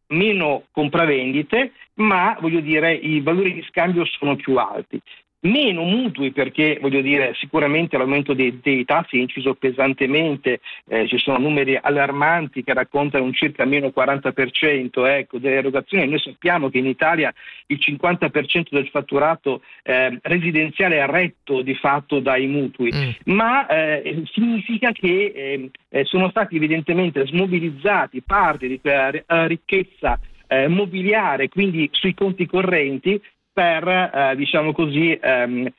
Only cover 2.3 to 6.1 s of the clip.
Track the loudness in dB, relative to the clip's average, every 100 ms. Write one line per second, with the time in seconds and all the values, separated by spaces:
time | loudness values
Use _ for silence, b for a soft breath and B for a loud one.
2.3 | 0 -2 -2 0 2 2 0 0 0 0
3.3 | 0 0 -4 -6 -2 0 0 -2 -2 -2
4.3 | -2 0 0 0 -4 -8 -12 B B _
5.3 | _ 0 2 2 0 0 0 -2